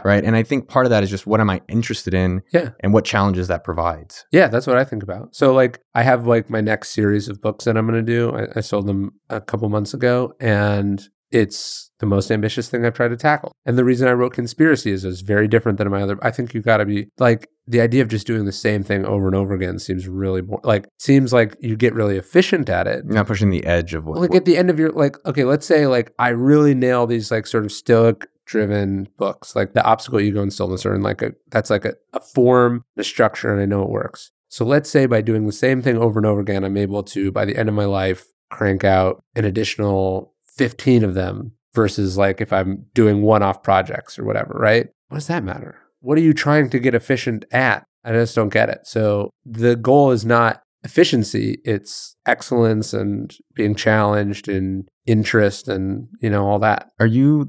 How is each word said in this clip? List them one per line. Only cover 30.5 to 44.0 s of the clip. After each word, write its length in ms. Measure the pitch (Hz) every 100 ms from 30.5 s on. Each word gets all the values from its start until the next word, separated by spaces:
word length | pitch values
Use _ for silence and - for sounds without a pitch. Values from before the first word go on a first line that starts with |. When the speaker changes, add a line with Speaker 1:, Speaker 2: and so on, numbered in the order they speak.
Speaker 2:
Stillness 340 | - 92 92 101
are 80 |
in, 80 | 98
like, 200 | 101 107
a, 100 | 113 - _
that's, 180 | 110 -
like, 160 | 101 107
a, 80 | - _
a 80 | -
form, 640 | - - 123 127 120 120 - -
a 60 |
structure, 480 | 104 - 110 - 113
and 80 | 101
I 40 | 98
know 160 | 101
it 60 | 98
works. 420 | 107 - - - _ _
So 160 | - 120
let's 240 | 147 147
say 160 | 147 131
by 160 | 113
doing 240 | 107 110 107
the 60 |
same 280 | 101 127 131
thing 160 | 127 117
over 220 | 117 107
and 60 | 107
over 160 | 104
again, 220 | 98 98
I'm 140 | 98 101
able 240 | 98 101
to, 280 | 98 101 98
by 140 | 98 104
the 100 | 101
end 140 | 110
of 60 | 104
my 100 | 101
life, 400 | 98 95 92 - _ -
crank 320 | - 101 95
out 400 | 98 95 92 - _ 117
an 100 | 107
additional 880 | 101 104 - 101 98 95 95 - _ _
fifteen 580 | - 123 - 131 120
of 100 | 104 92
them 380 | 95 101 117 - _
versus, 440 | 113 104 - 98 95
like, 220 | 98 95
if 100 | 107
I'm 320 | 98 95 98 -
doing 280 | 120 107 101
one-off 400 | 107 107 98 92
projects 560 | - 95 92 -